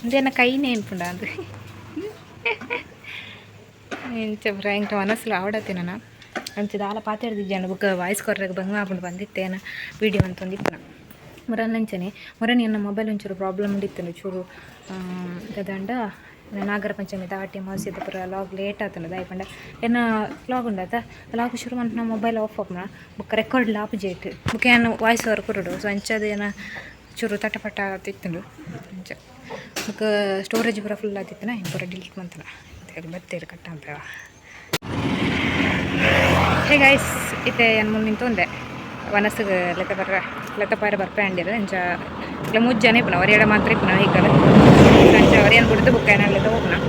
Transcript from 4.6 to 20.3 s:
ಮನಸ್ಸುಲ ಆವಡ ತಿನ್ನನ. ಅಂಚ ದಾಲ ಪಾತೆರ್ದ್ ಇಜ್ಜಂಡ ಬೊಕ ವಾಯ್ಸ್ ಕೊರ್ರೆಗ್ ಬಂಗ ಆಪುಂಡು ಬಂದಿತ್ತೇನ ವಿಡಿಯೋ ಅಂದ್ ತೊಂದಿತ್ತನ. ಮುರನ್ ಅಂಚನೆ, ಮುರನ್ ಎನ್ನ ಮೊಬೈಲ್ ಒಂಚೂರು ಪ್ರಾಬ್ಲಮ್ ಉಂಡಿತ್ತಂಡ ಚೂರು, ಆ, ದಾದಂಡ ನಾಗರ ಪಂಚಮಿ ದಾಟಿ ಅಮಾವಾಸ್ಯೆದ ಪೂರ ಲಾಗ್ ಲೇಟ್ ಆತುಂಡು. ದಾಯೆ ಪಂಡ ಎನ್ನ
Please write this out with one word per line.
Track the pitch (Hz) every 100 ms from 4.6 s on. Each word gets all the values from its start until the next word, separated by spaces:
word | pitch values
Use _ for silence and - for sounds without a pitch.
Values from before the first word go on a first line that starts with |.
| 202 202 202
ಮನಸ್ಸುಲ | 208 196 220 226 185
ಆವಡ | 190 214
ತಿನ್ನನ. | - 180 175 208 - - - - - -
ಅಂಚ | 208 202
ದಾಲ | 196 220
ಪಾತೆರ್ದ್ | 220 214 240 208
ಇಜ್ಜಂಡ | 196 196 185
ಬೊಕ | 190 202
ವಾಯ್ಸ್ | 185 180 196
ಕೊರ್ರೆಗ್ | - 190 190
ಬಂಗ | 185 190 208
ಆಪುಂಡು | 196 185
ಬಂದಿತ್ತೇನ | 180 180 208 - 185 190 - - - -
ವಿಡಿಯೋ | 214 190 185
ಅಂದ್ | 180
ತೊಂದಿತ್ತನ. | 185 196 - - - - - - - - -
ಮುರನ್ | 220 226 226
ಅಂಚನೆ, | 220 185 180
ಮುರನ್ | - - - 226 247
ಎನ್ನ | 226 214
ಮೊಬೈಲ್ | 202 202 220
ಒಂಚೂರು | 208 202 185
ಪ್ರಾಬ್ಲಮ್ | 190 185 202
ಉಂಡಿತ್ತಂಡ | 202 196 - 170
ಚೂರು, | 175 190 185 180 - - - -
ಆ, | 190 185 180 180 175 - -
ದಾದಂಡ | 196 190 196 247 208 - - - -
ನಾಗರ | 202 196 208 202
ಪಂಚಮಿ | - 196 196 180
ದಾಟಿ | 196 190 196
ಅಮಾವಾಸ್ಯೆದ | 190 196 208 185
ಪೂರ | 190 190 185
ಲಾಗ್ | 190 190
ಲೇಟ್ | 190 196 202
ಆತುಂಡು. | 202 175 165
ದಾಯೆ | 185
ಪಂಡ | 175 185 190 - - -
ಎನ್ನ | 233 240 233 220 208